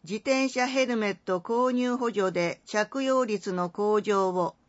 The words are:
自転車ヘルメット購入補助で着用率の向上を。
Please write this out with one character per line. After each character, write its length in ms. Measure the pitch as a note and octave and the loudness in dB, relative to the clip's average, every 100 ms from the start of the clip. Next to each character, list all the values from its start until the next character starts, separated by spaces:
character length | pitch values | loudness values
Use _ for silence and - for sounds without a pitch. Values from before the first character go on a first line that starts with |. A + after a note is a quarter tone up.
自 140 | D#3+ G#3+ | -8 -6
転 320 | C4+ C4 C4+ | 0 0 0
車 180 | B3+ B3+ | 0 -2
ヘ 180 | C4 | 0
ル 120 | C4 A#3 | 0 0
メ 140 | G#3 | -2
ッ 40 | |
ト 240 | F#3 - F#3 | -4 -2 -4
購 320 | F3 A#3 B3+ | 0 0 2
入 260 | B3 B3 B3 | 2 0 0
補 120 | A#3 | -2
助 240 | G#3 F#3+ | 0 0
で 280 | F3 E3+ - - | 0 -2 -4 -4
着 380 | G#3+ G#3 C4+ | -2 -2 -2
用 200 | C4+ C4 | 0 2
率 280 | B3 G#3 G3+ | 2 -2 -2
の 180 | F3+ F3 | -2 -4
向 300 | E3+ G#3 G#3+ | -2 2 2
上 300 | G#3 G3 F#3+ | 2 2 2
を。 260 | F3+ F3+ - | 0 -2 -4